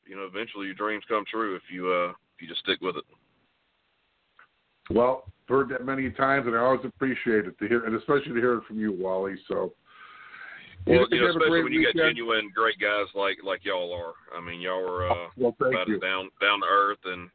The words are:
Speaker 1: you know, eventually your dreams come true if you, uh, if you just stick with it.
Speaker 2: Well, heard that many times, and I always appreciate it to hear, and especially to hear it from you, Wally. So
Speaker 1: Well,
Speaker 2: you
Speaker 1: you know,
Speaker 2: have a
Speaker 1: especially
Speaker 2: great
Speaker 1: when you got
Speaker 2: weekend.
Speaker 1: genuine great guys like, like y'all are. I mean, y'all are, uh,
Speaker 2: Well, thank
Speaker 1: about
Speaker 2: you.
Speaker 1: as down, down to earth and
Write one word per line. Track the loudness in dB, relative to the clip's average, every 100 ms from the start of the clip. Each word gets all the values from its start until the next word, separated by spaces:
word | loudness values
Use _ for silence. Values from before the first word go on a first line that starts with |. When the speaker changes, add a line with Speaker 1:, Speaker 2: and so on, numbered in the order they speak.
| -16
Speaker 1:
you | -12
know, | -10
eventually | -8 -10 -8 -10
your | -4
dreams | -4 -4 -2
come | -4 -2
true | -4 -4 -6
if | -10
you, | -6 0
uh, | 0 0
if | -6 _ _
you | -12
just | -8
stick | -2 -2
with | -2 -6
it. | -10 _ _ _ _ _ _ _ _ _ _ _ _ _ _ _ _ _ 0
Speaker 2:
Well, | 4 4 2 -6 -20 _
heard | 0 2
that | -4 -4
many | -2 -4
times, | 0 2 2 2
and | 2
I |
always | 4 2 -2
appreciate | -4 -2 -2 2 2 2
it | -6
to | 0
hear, | 0 0
and | -4
especially | 0 0 2
to | 0
hear | 2 0
it | -2
from | -4
you, | -2
Wally. | -2 -2 -2 -2 -6 -6
So | -4 -4 -8 _ -20 -20 -20 -20 -18 -18 -18 -20 -10 4
Speaker 1:
Well, | 6 6
Speaker 2:
you | 4
Speaker 1:
you |
know, | 4
Speaker 2:
have | 4
a |
Speaker 1:
especially | 4
Speaker 2:
great | 4
Speaker 1:
when | 2
you | 2
got | 2 4
Speaker 2:
weekend. | 2 0
Speaker 1:
genuine | 0 0 0
great | 0 0 2
guys | 0 0 -2 -2
like, | -2 -2
like | -4 -6 -2
y'all | -4 -4
are. | -6 -8 -12 -14 -12
I |
mean, | -10 -8
y'all | -4 -2 -2
are, | -2 -2
uh, | -2 -4 -2
Speaker 2:
Well, | -2 0
thank | 0
Speaker 1:
about | 0 0
Speaker 2:
you. | -2
Speaker 1:
as |
down, | 0 -4 -6 _
down | 2 2
to | 4
earth | 4 4 0 -6
and | -10 -12